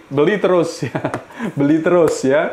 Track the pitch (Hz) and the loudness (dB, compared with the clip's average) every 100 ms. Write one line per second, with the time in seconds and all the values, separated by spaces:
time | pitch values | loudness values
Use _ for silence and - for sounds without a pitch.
0 | - 139 151 208 - 180 - - 139 151 | -6 0 0 2 2 2 0 -4 -6 -6
1 | 127 - - - 226 143 143 160 170 175 | -6 -8 -12 -10 -8 -2 2 2 2 4
2 | 156 - 131 143 185 | 2 2 0 2 0